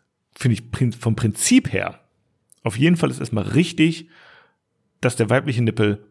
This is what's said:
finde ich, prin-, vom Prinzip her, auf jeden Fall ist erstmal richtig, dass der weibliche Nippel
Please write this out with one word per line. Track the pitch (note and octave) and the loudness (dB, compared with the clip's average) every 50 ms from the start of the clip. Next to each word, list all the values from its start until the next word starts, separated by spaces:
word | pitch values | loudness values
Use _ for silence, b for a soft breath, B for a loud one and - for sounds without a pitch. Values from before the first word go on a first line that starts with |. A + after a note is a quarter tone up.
| _ _ _ _ _ _ _ | _ _ _ _ _ _ _
finde | - - B2 A2+ | -4 0 0 0
ich, | - - - - | 0 -4 -8 -4
prin-, | - C3 A#2+ G#2 | -2 -2 -2 -2
vom | - - A2+ A2+ | -2 -2 -2 0
Prinzip | - - A2 G2 - - - B3 C4 - - - | 0 0 -2 -2 -2 0 4 4 4 4 2 -2
her, | - - - - - _ _ _ _ _ _ _ _ _ _ - - - | -4 -4 -6 -8 -12 _ _ _ _ _ _ _ _ _ _ -20 -8 -6
auf | A2+ G#2+ | -6 -2
jeden | A#2 C#3+ E3+ F3+ | 2 2 2 4
Fall | E3 D#3 C3+ | 2 2 0
ist | - - | -2 -4
erstmal | - - - G#2+ F#2+ | -6 -6 -4 -4 -4
richtig, | G2+ - D3 F3+ E3+ - - D#3 E3+ D#3+ - - b b b b b b b b b b b _ _ _ _ _ _ _ _ | 0 2 2 0 2 0 2 2 2 0 -2 -10 b b b b b b b b b b b _ _ _ _ _ _ _ _
dass | - B2 - | -2 -2 0
der | - A#2 G#2 | 0 0 0
weibliche | A#2+ C3+ - D3 A2+ A#2+ A#2+ | 0 0 0 0 -2 -2 -2
Nippel | A2+ A2 - G#2+ G#2 G#2 G#2 - _ | 0 0 0 0 0 -2 -4 -8 _